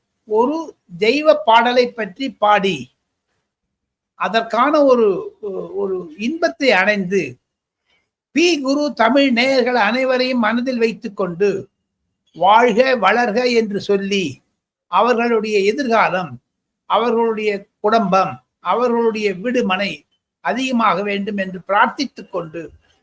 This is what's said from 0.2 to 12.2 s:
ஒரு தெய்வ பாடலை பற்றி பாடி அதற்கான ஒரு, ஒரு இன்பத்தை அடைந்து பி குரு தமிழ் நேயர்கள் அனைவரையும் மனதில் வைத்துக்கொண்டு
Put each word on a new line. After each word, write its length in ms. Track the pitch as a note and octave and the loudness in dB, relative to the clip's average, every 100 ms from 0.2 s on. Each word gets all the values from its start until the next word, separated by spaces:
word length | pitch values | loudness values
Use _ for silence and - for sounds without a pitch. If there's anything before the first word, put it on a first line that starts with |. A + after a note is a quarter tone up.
| - | -4
ஒரு 500 | G#3+ B3+ D#4+ D4+ - _ E3+ | 0 0 -2 -8 -16 _ -2
தெய்வ 360 | G#3+ C#4+ D#4 | 0 2 2
பாடலை 580 | D4 C4 A3+ A#3+ B3 A#3+ | 2 4 4 4 2 0
பற்றி 400 | A#3 G3+ A3 C4+ | -4 -10 -8 -10
பாடி 580 | - G#3 G#3 F#3+ D3+ B2+ _ _ _ _ _ _ _ _ _ _ _ _ | -2 2 2 2 -4 -8 _ _ _ _ _ _ _ _ _ _ _ _
அதற்கான 720 | _ F#3 A3 A3+ A3 C4+ D4+ | _ -4 -2 -2 -2 2 4
ஒரு, 540 | C#4 B3 G#3+ F3 - - G#3 F#3 F3 F#3+ | 4 4 4 0 -6 -12 -10 -10 -8 -6
ஒரு 380 | G3 F#3 E3+ D#3 | -6 -6 -8 -8
இன்பத்தை 540 | A#3 E4 E4 - C4+ | -6 -2 -4 0 2
அடைந்து 640 | F#3 G3 G#3 F3+ G3 C#3 B2 _ _ _ _ _ _ _ _ _ | 2 2 0 -2 -2 -4 -10 _ _ _ _ _ _ _ _ _
பி 300 | C#4 F4 D4+ | 0 2 2
குரு 320 | C4 C#4+ D4 A#3 | 0 -2 -2 0
தமிழ் 360 | A3+ C#4 C#4 | 2 4 4
நேயர்கள் 440 | A#3 C4 C4+ A#3+ B3 | 2 2 2 2 0
அனைவரையும் 640 | A#3 B3 C4 B3+ B3+ B3+ | 0 0 0 0 0 0
மனதில் 380 | G#3+ A#3 B3+ B3 | 0 0 -2 0
வைத்துக்கொண்டு 880 | A3+ G3 A3 G3+ F3+ E3+ G3+ D3+ - _ _ _ _ _ | -2 -2 -10 -6 -6 -2 -2 -2 -8 _ _ _ _ _